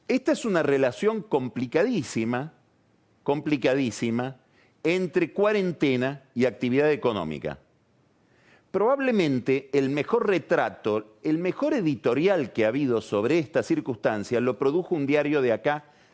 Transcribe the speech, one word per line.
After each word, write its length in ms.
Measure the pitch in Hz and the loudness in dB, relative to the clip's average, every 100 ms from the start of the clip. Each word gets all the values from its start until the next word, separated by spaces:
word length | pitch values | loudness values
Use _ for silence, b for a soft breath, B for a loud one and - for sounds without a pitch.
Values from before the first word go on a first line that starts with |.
| - | -2
Esta 240 | 254 - | -2 0
es 140 | 285 233 | -2 0
una 160 | 175 | 0
relación 580 | 143 139 131 - 208 220 | 2 2 2 0 -2 -2
complicadísima, 1300 | - 147 127 123 123 156 220 226 127 - 110 123 151 - _ _ _ _ _ _ | -2 -2 -2 -6 -2 0 0 0 -2 -4 -2 -2 -6 -14 _ _ _ _ _ _
complicadísima, 1160 | - 147 147 147 135 135 127 - 117 117 127 131 b b b b | -4 -2 0 0 2 2 0 -2 -2 -2 -4 -8 b b b b
entre 520 | 156 180 185 180 165 | -2 0 0 -2 -2
cuarentena 880 | - 202 214 185 151 143 127 131 143 _ | 0 0 2 -2 0 0 2 0 -4 _
y 120 | - 123 | 0 0
actividad 440 | 104 127 131 151 | 0 0 2 2
económica. 680 | 147 123 104 80 76 78 71 _ _ _ _ _ _ b b b b b | 2 0 -2 -4 -6 -8 -10 _ _ _ _ _ _ b b b b b
Probablemente 1000 | 185 214 277 262 220 160 127 110 135 - | 0 2 2 2 2 2 0 0 -2 0
el 180 | 139 135 | 0 0
mejor 360 | 147 139 233 214 | -2 0 0 2
retrato, 920 | 180 - 160 117 95 117 107 - _ | 0 0 0 0 -2 -2 -2 -4 _
el 140 | 156 156 | -4 -2
mejor 380 | 180 - 285 | -2 -2 -2
editorial 800 | 302 165 131 131 123 180 190 120 | 0 0 0 0 2 2 2 -2
que 120 | - | 0
ha 40 | 110 | 0
habido 340 | 127 143 113 | 2 0 0
sobre 360 | - 104 110 165 | 0 -2 2 0
esta 240 | 143 135 | 0 -2
circunstancia 800 | 110 156 - 120 131 107 98 120 | 0 -2 -2 -2 -2 -2 -2 0
lo 180 | 120 127 | 0 0
produjo 360 | 135 160 180 | 0 0 -2
un 120 | 165 139 | -2 0
diario 360 | 147 147 147 | 0 2 0
de 100 | 127 | 2
acá, 320 | 107 147 147 - b b | 0 0 -4 -6 b b